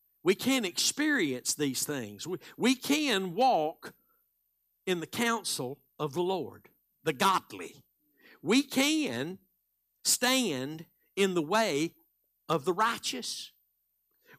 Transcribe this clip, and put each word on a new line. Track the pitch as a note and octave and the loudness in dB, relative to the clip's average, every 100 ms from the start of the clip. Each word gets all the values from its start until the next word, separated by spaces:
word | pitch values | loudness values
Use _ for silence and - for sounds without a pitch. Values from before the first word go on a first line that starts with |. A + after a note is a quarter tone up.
| _ _ | _ _
We | - G3 | 2 2
can | B3 C4+ F#3+ | 2 2 0
experience | - - - D4+ C#4+ D#3 B2 - | 0 -2 0 0 2 0 -2 -4
these | - D3 B2 | 0 0 0
things. | - D3 G#2 G2+ D3 | -4 -4 -8 -10 -10
We, | F#3 - - | -10 -12 0
we | D3 C4+ | 2 2
can | - D4 D4 G3+ F#3+ | 0 0 2 0 -2
walk | E3 C4 F#3+ D3+ - - - _ _ _ _ _ _ _ _ - | 2 2 4 0 -4 -16 -20 _ _ _ _ _ _ _ _ -2
in | F3+ | -2
the | D#3+ | -2
counsel | - A#3 A#3 F#3 - B2+ C#3+ _ - | -2 0 0 -4 -6 -6 -10 _ -6
of | D3 | -4
the | D3+ | -2
Lord, | F3+ F#3+ A2 - _ _ _ _ | -2 -2 -6 -12 _ _ _ _
the | - | -6
godly. | C3 G3 F#3 - G2 E2+ - _ _ _ _ - - | 0 2 2 -2 -14 -14 -16 _ _ _ _ -20 -10
We | C#3 B3 | 2 2
can | D4 B3+ C#4+ D#4 C4+ A#2+ D3+ F#3+ _ _ _ _ _ _ | 4 2 2 2 0 -4 -6 -10 _ _ _ _ _ _
stand | - - B3 C4 A3+ C3 C3+ D#3+ E3 _ _ - | -2 2 2 2 2 -2 -4 -8 -16 _ _ 0
in | G3 | 2
the | F3 | 2
way | D3 G#3+ A3 C#3+ D#3+ - _ _ _ _ - | 2 2 2 2 -2 -4 _ _ _ _ -2
of | D#3+ C#3 | 0 0
the | |
righteous. | F3 A3 A3+ - B3+ - - - _ _ _ _ _ _ _ _ | 2 0 0 -6 -6 -8 -10 -12 _ _ _ _ _ _ _ _